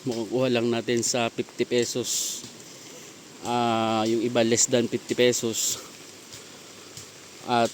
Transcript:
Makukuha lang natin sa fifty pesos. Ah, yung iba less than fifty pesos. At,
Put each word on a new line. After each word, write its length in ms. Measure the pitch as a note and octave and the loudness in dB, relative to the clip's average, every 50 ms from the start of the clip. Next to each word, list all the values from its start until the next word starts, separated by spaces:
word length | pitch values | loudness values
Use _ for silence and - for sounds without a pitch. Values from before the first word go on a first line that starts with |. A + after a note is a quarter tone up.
| - | -6
Makukuha 480 | C3 A#2+ A2+ A#2 F#2+ G2+ B2+ C3 C3 | -4 -4 -4 -4 -2 0 0 2 2
lang 160 | A#2+ A#2 A2+ A#2+ | 2 2 2 2
natin 320 | A#2 A#2 A2 A#2+ B2 A#2 A2 | 0 0 0 0 0 0 2
sa 260 | - - B2+ A#2 A#2 | 0 0 0 0 -2
fifty 320 | - - B2 - - - B2 | -2 -4 -6 -6 -2 -4 -2
pesos. 760 | - - B2 A#2+ - - B2+ A2+ - - - - - - - - - - - - - - - - - - - - - - - - - - - - G#2 | 2 2 2 2 2 0 -4 -4 -2 -2 -2 -2 -4 -6 -8 -10 -14 -16 -18 -18 -18 -18 -18 -18 -18 -18 -18 -18 -18 -20 -20 -20 -20 -18 -10 -6 -2
Ah, 560 | A#2+ B2 A#2+ A#2+ A2+ A2+ A2+ A2 A2+ A2+ A2 | 0 2 2 2 2 2 2 2 2 2 2
yung 160 | A2+ A2+ A#2 | 2 2 2
iba 240 | G#2+ A#2+ A#2+ A#2+ A#2 | 0 2 4 4 4
less 240 | A2+ A#2+ A#2 - - | 4 4 4 4 4
than 240 | - B2 A#2+ A2+ | 4 2 2 2
fifty 240 | - A#2+ - - A#2+ | -2 -4 -2 -2 2
pesos. 640 | - B2 B2 A#2+ - - A2+ A2 - - - - - - - - - - - - - - - - - - - - - - - - - - - - - - - - - - - - - - - | 4 4 4 4 2 0 -2 -2 0 -2 -2 -2 -4 -6 -12 -16 -18 -18 -18 -20 -20 -20 -18 -18 -18 -18 -18 -20 -20 -20 -20 -20 -20 -18 -18 -16 -16 -16 -18 -18 -20 -20 -20 -20 -12 -4 0
At, 240 | B2 A#2+ A#2 A2+ | 2 4 4 4